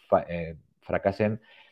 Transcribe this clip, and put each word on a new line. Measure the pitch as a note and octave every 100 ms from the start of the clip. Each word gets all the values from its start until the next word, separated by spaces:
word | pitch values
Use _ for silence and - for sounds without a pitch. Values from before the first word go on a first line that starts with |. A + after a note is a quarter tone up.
| _
fa-, | F#2 -
eh, | E2+ E2 D#2+ _ _
fracasen, | - F2 G2 F#2+ G#2+ A2 - - -